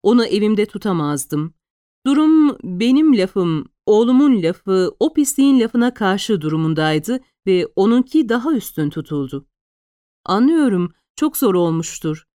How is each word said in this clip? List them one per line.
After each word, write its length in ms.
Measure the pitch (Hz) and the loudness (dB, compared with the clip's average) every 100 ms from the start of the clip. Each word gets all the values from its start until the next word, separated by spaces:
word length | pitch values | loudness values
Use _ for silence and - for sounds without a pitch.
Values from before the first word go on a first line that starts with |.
Onu 220 | 190 240 | 2 2
evimde 420 | 226 202 214 214 214 | 2 -2 0 0 -2
tutamazdım. 880 | 208 214 175 147 147 - 151 160 _ _ _ _ _ 262 | -4 -4 -4 -4 -6 -6 -6 -8 _ _ _ _ _ -2
Durum 500 | 294 311 320 294 - | 0 4 4 2 0
benim 540 | - 180 233 262 311 233 | -10 -4 0 2 2 2
lafım, 480 | 185 196 175 156 - _ - | 0 -2 -2 -2 -6 _ 0
oğlumun 560 | 214 233 254 285 226 | 2 4 4 4 2
lafı, 540 | 165 185 - 190 180 - | 0 -4 -2 0 0 -2
o 140 | 349 | -2
pisliğin 460 | - 277 - 277 269 | 0 -2 2 4 4
lafına 340 | 226 240 247 | 2 0 -2
karşı 460 | 247 202 196 - 202 | 0 -2 -2 -2 -2
durumundaydı 800 | 151 160 160 156 156 156 156 254 _ _ - | -2 -2 -2 0 0 -2 -4 -8 _ _ -2
ve 200 | 180 - - | -2 -2 0
onunki 520 | 202 247 247 311 233 | 2 2 2 -2 0
daha 240 | 233 269 | -2 -2
üstün 380 | 269 - - 151 | -4 -4 -6 -6
tutuldu. 560 | 160 151 147 139 139 _ _ _ _ _ _ _ _ | -6 -8 -8 -6 -10 _ _ _ _ _ _ _ _
Anlıyorum, 680 | - 190 262 330 269 185 175 _ _ - | -4 0 2 2 0 0 -4 _ _ -6
çok 200 | 302 - | -6 -2
zor 180 | 240 | 0
olmuştur. 720 | 180 170 165 160 - 160 156 _ | 2 0 -2 -6 -10 -10 -10 _